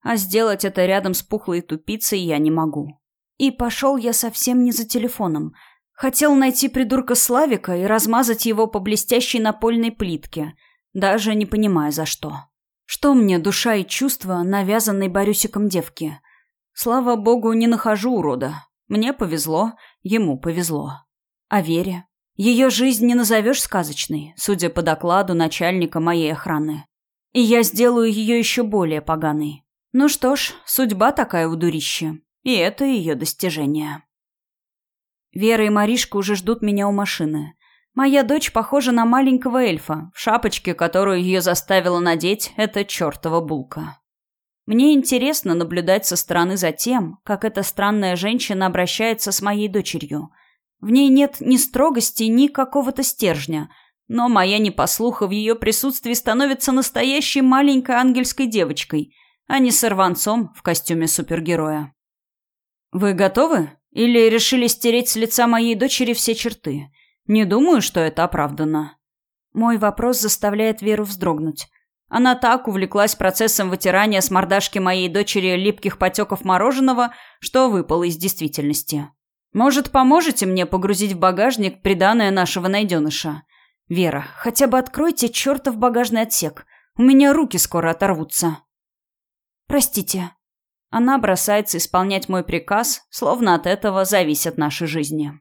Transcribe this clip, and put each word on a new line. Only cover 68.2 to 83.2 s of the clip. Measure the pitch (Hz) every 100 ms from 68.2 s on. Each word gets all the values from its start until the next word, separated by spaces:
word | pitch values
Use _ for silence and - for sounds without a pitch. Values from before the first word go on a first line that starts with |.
оправдано». | 170 160 147 143 156 156 151 _ _ _ _ _ _
Мой | - 233 226
вопрос | 208 202 240 247
заставляет | 214 - 208 208 220 220
Веру | 202 214
вздрогнуть. | 202 196 185 156 160 151 - _ _ _ _
Она | 226 254 247
так | 254 254 254
увлеклась | 190 185 202 214 -
процессом | 185 185 226 214 190
вытирания | 185 190 185 214 196
с | 185
мордашки | 185 185 196 196 202
моей | 185 185 180
дочери | 180 202 202 185 180
липких | 196 208 202 -
потеков | 202 196 208 196 190
мороженого, | 185 220 262 262 247 240 - - _
что | - 254 262
выпала | 202 160 160
из | 175 160
действительности. | 185 - 156 151 147 147 - 147 147 _ _ _ _
«Может, | 202 254 269 277
поможете | 269 262 311 330 - 190
мне | 185 180
погрузить | 190 196 196 208
в | 185
багажник | 185 180 233 233 190 -
приданое | 196 185 190 233 202
нашего | 190 175 190 185
найденыша? | 202 214 175 151 147